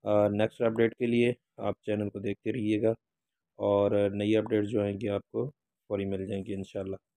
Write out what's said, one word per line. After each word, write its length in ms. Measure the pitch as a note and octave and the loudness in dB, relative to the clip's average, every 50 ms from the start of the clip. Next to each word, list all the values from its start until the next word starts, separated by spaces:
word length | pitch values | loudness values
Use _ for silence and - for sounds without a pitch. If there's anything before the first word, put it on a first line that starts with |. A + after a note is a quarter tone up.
| _ | _
अ, 240 | G#2+ G#2 G#2 G#2 G#2 | 2 2 4 4 4
नेक्स्ट 340 | G#2 G2+ A2 A2+ - - B2 | 2 0 -2 -2 0 0 0
अपडेट 320 | A2+ A2+ A2+ A#2 A#2 - | 0 2 2 2 2 2
के 120 | _ B2+ | _ -2
लिए 300 | A#2 A#2 A#2+ A#2 A#2+ A#2+ _ _ _ _ - | 0 2 2 2 2 0 _ _ _ _ -8
आप 160 | A2 G#2 G2+ _ _ | -6 -6 -6 _ _
चैनल 240 | - G#2+ G#2 G#2 G2+ | -4 -2 -2 -2 -4
को 120 | - G#2 | -6 -6
देखते 300 | G2 G2+ G2+ _ _ A2 | -6 -6 -6 _ _ -6
रहिएगा 440 | G#2+ C3 G#2+ G#2+ G#2+ G#2+ A#2 A2 A2+ - _ _ _ _ _ _ _ _ _ _ _ - | -4 -4 -2 -2 0 2 2 0 0 -2 _ _ _ _ _ _ _ _ _ _ _ -4
और 520 | G#2 G#2 G2+ G2+ G2+ G2+ G#2 G2+ G2+ G2+ | 0 2 4 4 4 4 4 2 2 2
नई 240 | G2 G2+ G2+ G#2 G#2+ | 0 -2 0 2 2
अपडेट्स 340 | G#2+ G#2+ G#2+ A2 G#2+ G#2 G#2 | 2 2 2 0 0 0 0
जो 140 | A#2+ A2 G2+ | 0 -2 0
आएंगी, 240 | G2+ G2+ G2 A#2+ | 0 -2 -4 -4
आपको 420 | G#2 G2+ G2+ - _ - A2+ A#2+ C#3+ - _ _ _ _ _ _ _ | -4 -4 -4 -6 _ -6 -6 -6 -6 -8 _ _ _ _ _ _ _
फौरी 160 | G#2 G2+ G2 | -4 -4 -4
मिल 220 | G2 G2 F#2+ F#2+ | -4 -4 -6 -6
जाएंगी 260 | F#2+ G#2+ G2 F#2+ F#2 G2+ | -6 -6 -6 -6 -6 -8
इंशाल्लाह। 560 | F#2+ G2 - - G#2 F#2+ F#2+ F#2+ G2 _ _ _ | -8 -8 -8 -8 -8 -6 -6 -8 -10 _ _ _